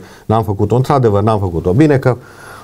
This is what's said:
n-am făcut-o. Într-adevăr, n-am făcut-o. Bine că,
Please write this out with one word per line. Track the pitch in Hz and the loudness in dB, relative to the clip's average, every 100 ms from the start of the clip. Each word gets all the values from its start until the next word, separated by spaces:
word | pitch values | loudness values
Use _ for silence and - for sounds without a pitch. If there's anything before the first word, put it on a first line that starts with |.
| - - - | -4 -12 -2
n-am | 110 | -2
făcut-o. | 107 101 104 120 | -2 -2 0 0
Într-adevăr, | 127 143 120 101 | 0 2 2 2
n-am | 107 110 | 0 0
făcut-o. | 95 80 82 | -2 -4 0
Bine | 101 156 139 | 2 2 2
că, | 131 117 - - - - | 0 -4 -8 -20 -20 -20